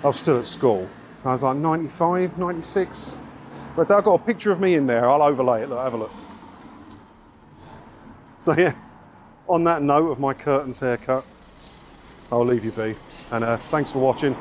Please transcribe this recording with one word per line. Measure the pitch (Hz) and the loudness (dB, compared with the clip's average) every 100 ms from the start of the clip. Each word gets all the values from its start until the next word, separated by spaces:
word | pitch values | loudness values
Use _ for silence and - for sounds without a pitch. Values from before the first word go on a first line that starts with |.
I | 143 | 0
was | 139 | 0
still | - 131 | 0 0
at | 120 | -2
school. | - 135 101 92 - - - | 0 2 2 -2 -14 -20 -10
So | 135 | -4
I | |
was, | 127 | -2
like, | 135 135 | 0 0
ninety-five, | 160 160 156 - 170 180 185 165 | 0 -2 -4 -2 0 0 -2 -4
ninety-six. | 180 175 160 202 180 - - - - - - - - - | -6 -6 -4 -4 -4 -6 -12 -14 -16 -20 -20 -18 -10 -2
But | 165 | 4
I've | 202 | 4
got | 202 | 6
a | 175 | 4
picture | - 226 208 | 2 -2 0
of | 180 | 2
me | 190 170 | 4 2
in | 135 | 4
there. | 117 120 | 4 4
I'll | 143 | 6
overlay | 147 139 127 117 | 4 4 2 2
it. | 135 | -2
Look, | 123 | -4
have | 131 117 | -4 -4
a | |
look. | 107 - - - - - - - - - - - - - - - - - - - - - - - | -8 -10 -20 -20 -20 -20 -20 -20 -20 -20 -20 -20 -20 -20 -20 -20 -20 -20 -20 -20 -20 -20 -20 -6
So | - | 0
yeah, | 151 180 - - - - - - - - | 4 2 0 -12 -20 -20 -20 -20 -20 0
on | 170 | 2
that | 170 165 | 2 2
note | 143 143 165 | 4 4 2
of | 127 | 0
my | 139 | -2
curtains | 131 - 139 139 120 | -2 0 0 -2 -6
haircut, | 131 120 113 131 - - - - - - - - - - - | -4 -4 -2 -4 -4 -20 -20 -20 -20 -20 -20 -20 -20 -20 -4
I'll | 120 120 | 0 2
leave | 123 | 2
you | 110 | -2
be. | 110 110 107 - - - | -6 -6 -6 -14 -20 -6
And, | 117 | -4
uh, | 113 117 | -2 -2
thanks | - 156 147 | -2 -4 -2
for | 139 | 0
watching. | 131 120 147 127 | 0 2 -2 -2